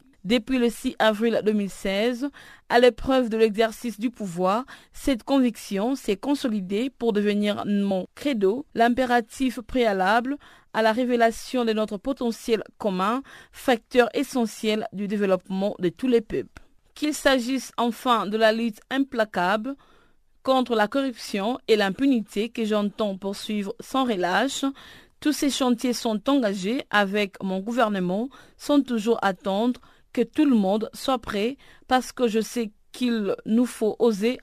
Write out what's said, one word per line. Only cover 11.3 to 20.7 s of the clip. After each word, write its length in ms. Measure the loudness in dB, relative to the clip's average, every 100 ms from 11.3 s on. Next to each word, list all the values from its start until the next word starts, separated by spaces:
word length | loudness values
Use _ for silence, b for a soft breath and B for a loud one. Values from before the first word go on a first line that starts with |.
| 2 -4 -2
de 80 | 0
notre 240 | 0 -2 -4
potentiel 640 | -6 -4 -4 -4 -2 -2 -2 -6
commun, 440 | -2 0 0 -2 B B B
facteur 580 | -4 0 0 2 2 2
essentiel 720 | 0 -4 -2 -2 -2 -2 -2 -4
du 160 | -8 -4
développement 680 | -2 0 0 0 -2 -2 -2
de 80 | -4
tous 180 | -2 2
les 140 | 2
peuples. 420 | 0 -6 -8 -14 -20 _ _
Qu'il 200 | -6 -4
s'agisse 580 | 0 2 2 2 -4 -6 -4
enfin 500 | -4 -2 0 0 0
de 100 | 2
la 160 | 2
lutte 280 | 4 -2 -6 -4
implacable 840 | -2 0 0 -2 0 0 0 -2 -10 b b b b _ _
contre 320 | 0 2 2